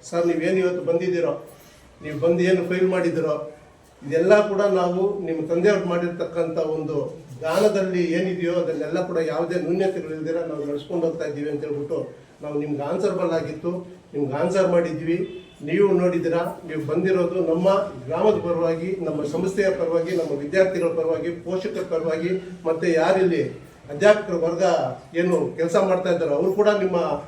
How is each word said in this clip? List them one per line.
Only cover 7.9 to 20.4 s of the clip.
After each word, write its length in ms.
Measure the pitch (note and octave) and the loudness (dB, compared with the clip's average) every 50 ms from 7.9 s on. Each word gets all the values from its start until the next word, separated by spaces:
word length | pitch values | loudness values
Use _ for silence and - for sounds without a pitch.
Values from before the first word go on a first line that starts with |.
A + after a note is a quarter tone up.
| F3+ F3+ E3+ D#3+ E3 | 0 0 0 2 2
ಏನಿದೆಯೋ 400 | - F#3+ F#3 F3 F3 E3+ E3+ E3+ | 0 0 0 -2 -2 -2 0 0
ಅದನ್ನೆಲ್ಲ 540 | E3+ D#3+ - D#3 D3 D3 D#3 D#3+ F#3 F3+ | 0 0 -2 -2 -4 -4 -2 -2 -2 -2
ಕೂಡ 120 | F3+ F3 E3 | -2 -2 -2
ಯಾವುದೇ 420 | D#3+ D3+ - D#3 E3+ E3 F3 D#3+ | -2 0 -2 -2 -2 -2 -2 -2
ನ್ಯೂನ್ಯತೆಗಳಿಲ್ದಿರ 760 | D3 D#3+ F3 F#3+ F#3+ F#3+ F#3 F3 D#3 D#3 D#3 D#3 D#3 D#3+ E3 E3+ | -2 0 0 2 2 0 0 -2 -6 -8 -8 -6 -4 -4 -4 -4
ನಾವು 260 | E3+ - D3+ D3 C#3+ | -4 -4 -6 -6 -6
ನಡೆಸ್ಕೊಂಡು 420 | C#3+ D3 D3 - - F#3 E3+ E3 | -6 -6 -8 -8 -6 -6 -2 -2
ಹೋಗ್ತಾ 180 | D#3+ - - - | -2 -2 -2 -6
ಇದ್ದೀವಿ 260 | - - C#3 D3 D3+ | -6 -6 -6 -6 -6
ಅಂತ 140 | C#3+ C#3+ D3+ | -4 -6 -6
ಹೇಳ್ಬಿಟ್ಟು 480 | D3 D3 C#3+ C#3+ - E3 C#3+ B2 - - - - - - - D3 | -6 -6 -6 -6 -6 -6 -6 -6 -8 -12 -18 -20 -20 -20 -14 -12
ನಾವು 160 | D3 D3 D3 | -6 -6 -4
ನಿಮ್ಗೆ 240 | D3 D3 D3 C3+ C#3+ | -4 -4 -4 -4 -4
ಆನ್ಸರಬಲ್ 480 | D3 E3+ F#3 G3+ G3 F3+ F3+ F3+ E3+ | -4 -4 0 0 0 0 0 0 0
ಆಗಿತ್ತು, 720 | E3 D#3+ D3+ C#3 D3+ - - F3 F3 - - - - - - - - | 0 -2 -2 -4 -8 -6 -6 -6 -6 -6 -8 -12 -16 -20 -20 -10 -4
ನಿಮ್ಗೆ 200 | C#3+ C#3+ C3 C3 | -4 -4 -2 -2
ಆನ್ಸರ್ 340 | D3 E3+ F3+ F3+ G3 F#3 F3 | -2 -2 0 2 2 2 4
ಮಾಡಿದ್ವಿ. 760 | F3 E3+ E3+ E3 D#3 C#3 D#3+ D#3+ E3+ F#3 - - - - - - - - D3 | 4 2 2 2 -2 -4 -2 -2 -2 -2 -2 -6 -8 -14 -16 -20 -20 -14 -8
ನೀವು 280 | D3 E3 G3 G3+ G3 F#3 | -2 2 4 4 6 4
ನೋಡಿದ್ದೀರಾ, 720 | F3 F3+ F3+ F3+ E3+ E3 E3+ E3 E3+ F3 F3 - - - | 4 2 2 2 2 0 0 0 0 0 -2 -4 -8 -10
ನೀವು 200 | E3 D#3+ D#3 C#3 | -8 -8 -6 -4
ಬಂದಿರೋದು 680 | C3+ D3+ E3+ F#3 F#3+ F#3 F3+ F3 E3 F3+ F#3 F3 D#3+ D#3+ | -2 -2 0 2 2 2 2 2 0 0 0 0 2 2
ನಮ್ಮ 140 | E3+ F3+ F#3+ G3 G3+ - - - C3 A#2+ | 2 4 4 4 4 2 -2 -6 -12 -8
ಗ್ರಾಮದ 280 | B2 D#3 E3+ G3 G#3+ G#3 | -6 -4 2 4 4 4
ಪರವಾಗಿ, 640 | - - F3 E3+ E3 E3+ E3 E3 E3 E3 F#3 F#3 F#3 | 4 2 0 0 0 2 0 0 -2 -2 -4 -4 -4
ನಮ್ಮ 240 | E3+ D#3 D3+ D3 D3 | -4 -4 -4 -2 -4
ಸಂಸ್ಥೆಯ 460 | D3 D3 E3 F#3 F#3+ F#3+ G#3 G3 F#3+ | -2 -2 0 -2 0 0 2 2 2
ಪರವಾಗಿ, 460 | F3+ - E3+ E3 E3 E3+ E3 E3+ F#3 | 2 2 0 2 2 0 0 2 0
ನಮ್ಮ 220 | E3+ D#3+ D3+ C#3+ | 0 0 0 -2
ವಿದ್ಯಾರ್ಥಿಗಳ 500 | C#3 | -4